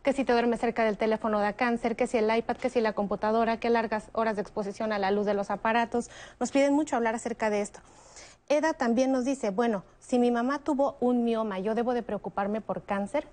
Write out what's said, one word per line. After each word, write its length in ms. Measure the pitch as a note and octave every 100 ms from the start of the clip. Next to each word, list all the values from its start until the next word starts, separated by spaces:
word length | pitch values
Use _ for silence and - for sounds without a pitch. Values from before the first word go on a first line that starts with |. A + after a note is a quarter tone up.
que 80 | C#4
si 120 | C4+
te 80 | B3+
duermes 280 | A#3+ A#3+ A3+
cerca 240 | A#3 A3+
del 140 | A3 G3+
teléfono 420 | A3 G#3+ G#3+ G#3
da 140 | G#3
cáncer, 420 | G3+ B3 A#3 A#3 A3+
que 100 | B3
si 100 | A#3+
el 160 | G#3+
iPad, 240 | A#3 A#3 A#3+
que 140 | B3+
si 100 | A#3+
la 120 | A3
computadora, 680 | G#3 G3+ G#3 G#3+ A3+ A3+ A3+
que 120 | A#3+
largas 340 | A#3 A3 G#3+ -
horas 240 | - A3 G#3
de 60 |
exposición 500 | G3+ A3 G3 G3+ A3
a 80 | G#3
la 100 | F#3+
luz 160 | G#3 G#3
de 80 |
los 160 | G3+ G3
aparatos. 600 | G3 A3+ A#3 A#3 A#3+ - - - -
Nos 140 | B3
piden 220 | C#4 C#4+
mucho 200 | C#4+ D4+
hablar 220 | B3 A3+ A3+
acerca 340 | A#3 A3+ A3
de 100 | G#3
esto. 200 | G#3 - - - - - - - -
Eda 240 | D4 D#4+
también 380 | D#4 A#3+ A#3 C4
nos 140 | C4
dice, 260 | B3 C4 G#3+
"Bueno, 320 | F#3+ A#3+ G3+ - -
si 220 | - B3
mi 100 | A#3+
mamá 300 | A#3+ B3 C#4+
tuvo 360 | D4 C4+ C#4 -
un 240 | B3 B3
mioma, 340 | A#3 A3+ A3 F#3+
¿yo 160 | G3+
debo 180 | A3 A#3
de 120 | A#3+
preocuparme 560 | G3+ G3+ G3 - G3+ G#3+
por 240 | - F3+
cáncer? 420 | - G3 G3+ D4 -